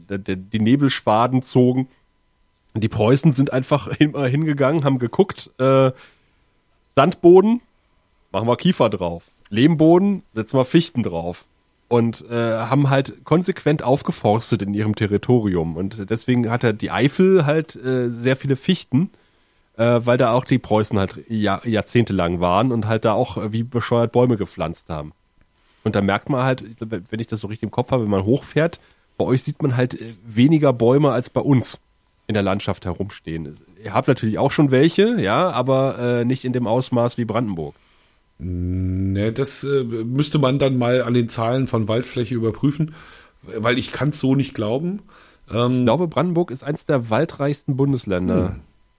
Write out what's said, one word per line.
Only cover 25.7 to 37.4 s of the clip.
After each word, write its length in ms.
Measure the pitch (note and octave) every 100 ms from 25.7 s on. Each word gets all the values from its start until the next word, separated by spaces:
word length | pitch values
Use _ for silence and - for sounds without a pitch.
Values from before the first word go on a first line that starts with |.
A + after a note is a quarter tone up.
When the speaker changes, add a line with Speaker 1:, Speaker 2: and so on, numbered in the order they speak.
| _
Speaker 1:
Und 120 | A2 G#2
da 60 |
merkt 280 | G2 G2+ -
man 140 | C3+
halt, 200 | C3 C3 - A2+
wenn 400 | A2 G#2+ F2+ A2
ich 80 | A2+
das 140 | G#2+
so 60 | G2
richtig 160 | A2
im 80 | G#2+
Kopf 200 | - -
habe, 120 | C3
wenn 60 | G#2+
man 140 | G2 F#2+
hochfährt, 540 | C#3 - D3 E3 - _ _ _ -
bei 80 | G#2+
euch 180 | C3
sieht 180 | - D3
man 140 | D3 B2
halt, 220 | B2+ -
äh, 140 | A2+ A2+ A#2
weniger 480 | G#2+ C3+ D#3+ C#3+
Bäume 380 | A#2+ A#2 C#3 D3
als 180 | A#2+ -
bei 120 | B2
uns 380 | - C3+ - - _ _ _ _ -
in 80 |
der 100 | G#2
Landschaft 420 | G2 G2+ - F#2+ F#2+
herumstehen. 680 | E2 G2 - - D#2+ D2 D2+ _ -
Ihr 100 | G#2+
habt 140 | G2+ -
natürlich 320 | C3 A2 F#2
auch 120 | C3
schon 200 | - D3
welche, 480 | C3 D#3+ F3+ G#3+ A#3
ja, 300 | G2 A#2+ F3+
aber, 480 | B2 B2+ C3 C3+ A#2+
äh, 260 | B2 A#2+ A#2+
nicht 180 | C3 B2+
in 80 |
dem 120 | B2 A2+
Ausmaß 520 | B2 B2+ B2 A#2 -
wie 60 | A2
Brandenburg. 500 | G#2+